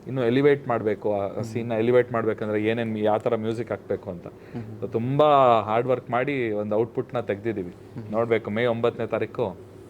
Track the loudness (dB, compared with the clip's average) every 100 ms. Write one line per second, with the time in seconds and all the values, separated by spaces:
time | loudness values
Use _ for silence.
0 | -8 -2 2 4 4 4 0 -2 0 -2
1 | -2 -2 -2 -6 -6 -6 -4 0 4 4
2 | 4 0 -2 -2 -2 0 0 0 -2 0
3 | 0 2 0 -2 -2 -4 -6 -8 -4 -6
4 | -6 -12 -14 -18 -14 -14 -12 -10 -6 -4
5 | -2 4 6 8 8 6 4 0 2 0
6 | 0 -2 0 -2 -2 -2 0 0 0 -2
7 | -4 -6 -4 -4 -4 -4 -6 -10 -16 -14
8 | -6 -2 2 0 0 -2 0 0 0 -2
9 | -4 -4 -4 -4 -4 -6 -16 -20 -20